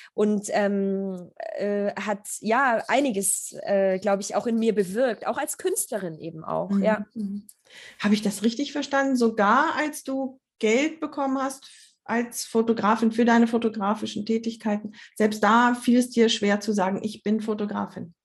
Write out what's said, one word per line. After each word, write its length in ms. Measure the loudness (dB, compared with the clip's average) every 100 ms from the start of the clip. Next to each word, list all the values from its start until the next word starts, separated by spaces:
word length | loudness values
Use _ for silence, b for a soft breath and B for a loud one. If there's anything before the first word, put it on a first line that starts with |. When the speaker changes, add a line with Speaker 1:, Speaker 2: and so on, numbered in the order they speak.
| B
Speaker 1:
Und, 340 | 0 2 0 0
ähm, 800 | 0 2 2 0 -2 -4 -8 -12 -14 -10 -4
äh, 340 | -2 -2 -2
hat, 320 | -4 -4 -6 -6 -6
ja, 420 | 0 2 2 0 0
einiges, 680 | 0 2 0 -2 -4 -6 -8
äh, 380 | -2 2 2 0
glaub 180 | 0 0
ich, 160 | -2
auch 140 | -4 0
in 100 | 0
mir 160 | 2
bewirkt, 540 | 2 0 0 -2 -2 -4
auch 100 | -4
als 200 | -4 -4
Künstlerin 600 | -4 -2 -4 -6 -6 -8
eben 240 | -12 -10
auch, 360 | -6 -4 0 2
Speaker 2:
Mhm, 0 |
Speaker 1:
ja. 260 | 2 0 -2
Speaker 2:
mhm. 340 | -8 -8 -8 -12 -20 _ B B B
Hab 120 | 2
ich 100 | 2
das 200 | 0 0
richtig 300 | -2 -2 -4
verstanden? 440 | -6 -2 0 2 4
Sogar 600 | 2 4 4 6 4 0
als 260 | -4 -6
du 360 | -6 -4 -6 -8 _ -2
Geld 420 | 2 2 2 -2
bekommen 380 | -8 -4 -2 -2
hast 320 | -4 -6 B B B B
als 400 | -4 -2 -2 -6
Fotografin 680 | -4 0 2 2 2 4 2
für 120 | 2
deine 240 | 4 6 4
fotografischen 760 | 2 -2 -2 -2 -2 -4 -6 -2
Tätigkeiten, 680 | -2 -4 -6 -4 -4 -6 B B B
selbst 260 | 0 2
da 320 | 4 6 4
fiel 240 | 2 2 4
es 120 | 4
dir 180 | 4 4
schwer 320 | 4 2 0
zu 120 | 0
sagen, 280 | 0 0 -2
„Ich 200 | -6 -6
bin 160 | -2 -2
Fotografin.“ 760 | -2 -4 -4 -4 -6 -8 -14 -18